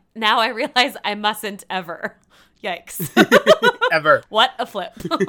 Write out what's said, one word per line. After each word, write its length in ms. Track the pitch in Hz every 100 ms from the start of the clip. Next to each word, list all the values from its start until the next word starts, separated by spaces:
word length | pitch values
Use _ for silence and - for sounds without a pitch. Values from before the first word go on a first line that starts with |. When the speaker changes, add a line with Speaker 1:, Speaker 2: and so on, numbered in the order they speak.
| _
Speaker 1:
now 240 | 226 214 240
I 100 | 226
realize 480 | 220 294 254 247 -
I 100 | 190
mustn't 500 | 208 214 214 214 196 -
ever." 480 | 190 175 165 202 -
<laughs> 240 | _ _ _ _
Yikes. 480 | 208 175 - - 170 - 392 539 605 - 494 480
Speaker 2:
<laughs> 100 | 494
Ever. 300 | 320 294 131 -
Speaker 1:
What 240 | 214 254 -
a 80 | 247
flip. 260 | 208 180 - - 320